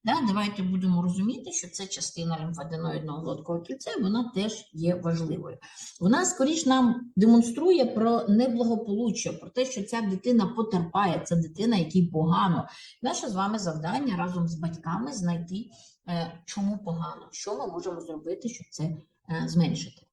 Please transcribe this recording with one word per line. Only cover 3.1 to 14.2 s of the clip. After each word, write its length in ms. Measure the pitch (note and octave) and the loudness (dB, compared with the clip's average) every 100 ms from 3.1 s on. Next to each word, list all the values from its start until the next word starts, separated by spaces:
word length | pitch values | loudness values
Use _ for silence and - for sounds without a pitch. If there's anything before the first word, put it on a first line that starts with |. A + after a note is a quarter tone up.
| D3+ | -8
глоткового 440 | E3 - - E3+ | -6 -8 -6 -6
кільця, 260 | E3+ C4+ - G#4+ | -6 -10 -6 -2
вона 300 | F#3+ A3+ A#3+ | 0 0 -2
теж 180 | F#3 G#3+ - - | -2 -4 -6 -12
є 220 | D#3+ E3+ | -2 0
важливою. 640 | F3 E3+ E3 D#3+ - C3 - - - - - | 0 -2 -2 -2 -6 -8 -14 -20 -18 -18 0
Вона, 240 | F3 D4 | 4 4
скоріш, 420 | F4+ - C4+ D#4+ C4 | 2 2 2 2 4
нам 460 | C4 A#3+ - - - | 4 4 2 -2 4
демонструє 680 | A3+ A#3 A#3 - E4+ E4+ | 8 8 6 2 4 6
про 440 | A#3+ G#3 A3+ A#3 G3+ | 4 2 2 2 4
неблагополуччя, 1040 | G#3 C4 A#3 A#3 A3 G#3 G3+ A#3+ F3+ E3+ | 4 4 2 0 0 0 0 0 -2 -4
про 180 | E3 F3 | -8 -8
те, 140 | - | -4
що 180 | C4 G#3+ | -2 -4
ця 180 | G3+ A#3 | -4 -2
дитина 460 | G#3 F#3 A#3+ A#3 G3 | -2 -2 4 4 4
потерпає, 760 | A#3 G#3+ F#3 E3+ F#3+ G3+ D#3 | 0 0 0 0 2 2 0
це 120 | - E3+ | 0 0
дитина, 400 | D#3+ - A#3 G#3 | 0 0 2 2
якій 300 | D#3 F#3 E3+ | 4 4 4
погано. 600 | D#3 E3 F#3 G3 C#3+ - - - _ | 2 4 4 4 2 -2 -14 -20 _
Наше 260 | B3+ E4+ C#4 | -4 -2 -4
з 60 | |
вами 240 | F#3 G3 A3 | -2 0 -2
завдання 580 | F3+ D#3 D#3 B3 C#4 | -2 -4 -4 -2 -2
разом 320 | F3+ | -2